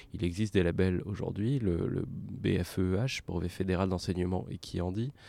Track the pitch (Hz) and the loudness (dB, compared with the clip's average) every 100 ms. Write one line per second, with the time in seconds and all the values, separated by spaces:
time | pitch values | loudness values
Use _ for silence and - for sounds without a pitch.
0 | - - 87 85 107 101 85 85 92 90 | -12 -2 -2 0 2 4 4 4 4 2
1 | - 101 87 92 110 139 101 85 92 92 | -2 -4 -4 -2 0 2 2 2 0 0
2 | - - 98 98 101 95 90 - 92 92 | -2 -6 -8 -4 0 2 0 0 2 2
3 | 131 - - 87 87 - 95 90 95 90 | 0 -4 -4 -4 -4 -2 0 2 2 0
4 | - 90 90 92 - 85 - 92 87 98 | -2 0 0 0 -4 -10 -6 -4 -2 -2
5 | 127 - | -4 -6